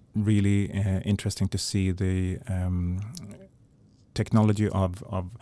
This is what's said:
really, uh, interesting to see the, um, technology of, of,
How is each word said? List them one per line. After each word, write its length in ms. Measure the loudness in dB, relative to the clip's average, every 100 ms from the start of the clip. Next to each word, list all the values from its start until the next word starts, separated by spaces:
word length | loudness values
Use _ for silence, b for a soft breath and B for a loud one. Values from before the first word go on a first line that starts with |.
| _
really, 580 | -2 2 4 4 4 2
uh, 280 | 0 0 0
interesting 480 | 0 0 -2 -2 -2
to 100 | -2
see 320 | -2 0 0
the, 480 | 0 0 0 0 -4 -4
um, 540 | -2 0 0 -2 -4 -6 -10 -14 -16 -20 _ _ _ _ _ _
technology 560 | -4 2 4 4 4 0
of, 340 | 0 0 -4 -8
of, 220 | -6 -6 -12